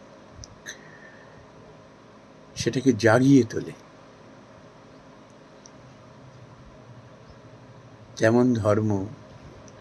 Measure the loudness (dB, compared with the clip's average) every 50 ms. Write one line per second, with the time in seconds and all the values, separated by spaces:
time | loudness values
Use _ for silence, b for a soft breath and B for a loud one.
0 | -20 -20 -20 -20 -20 -20 -20 -20 -20 -20 -20 -20 -20 B B B B B B B
1 | B B B B B B B B B -20 -20 -20 -20 -20 -20 -20 -20 -20 -20 -20
2 | -20 -20 -20 -20 -20 -20 -20 -20 -20 -20 -12 -8 -6 -6 -4 -2 0 -2 0 2
3 | 2 4 4 4 4 4 4 4 4 0 -4 -10 -10 -12 -16 -18 -20 -20 -20 -20
4 | -20 -20 -20 -20 -20 -20 -20 -20 -20 -20 -20 -20 -20 -20 -20 -20 -20 -20 -20 -20
5 | -20 -20 -20 -20 -20 -20 -20 -20 -20 -20 -20 -20 -20 -20 -20 -20 -20 -20 -20 -20
6 | -20 -20 -20 -20 -20 -20 -20 -20 -20 -20 -20 -20 -20 -20 -20 -20 -20 -20 -20 -20
7 | -20 -20 -20 -20 -20 -20 -20 -20 -20 -20 -20 -20 -20 -20 -20 -20 -20 -20 -20 -20
8 | -20 -16 -6 -2 0 2 2 2 2 2 0 -2 0 0 0 0 0 -2 -2 -4
9 | -6 -8 -14 -18 -20 -20 -20 -20 -20 -20 -20 -20 -20 -20 -20 -20